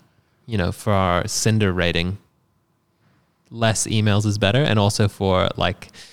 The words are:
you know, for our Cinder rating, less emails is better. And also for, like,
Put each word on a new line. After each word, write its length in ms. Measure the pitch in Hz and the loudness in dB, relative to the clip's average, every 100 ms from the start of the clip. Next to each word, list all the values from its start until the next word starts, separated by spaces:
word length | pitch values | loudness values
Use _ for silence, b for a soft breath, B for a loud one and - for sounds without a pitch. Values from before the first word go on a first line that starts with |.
| _ _ _ _ - | _ _ _ _ -8
you 100 | 107 | -4
know, 140 | 90 | -4
for 180 | - - | -4 -2
our 360 | 98 92 87 - | 0 2 0 -2
Cinder 440 | - 113 110 101 | -2 0 2 0
rating, 460 | 90 87 85 87 101 _ _ _ _ _ _ _ _ _ _ _ _ _ | 0 0 0 -2 -6 _ _ _ _ _ _ _ _ _ _ _ _ _
less 360 | 113 113 110 - | -2 0 0 -2
emails 380 | 107 107 101 107 | 0 2 2 0
is 120 | 101 | 0
better. 220 | 98 123 | 2 2
And 160 | 151 107 | 2 2
also 280 | 101 - 104 | 2 2 -2
for, 420 | - 98 92 92 - | 0 0 2 0 0
like, 360 | 90 - - B B | -2 -4 -12 B B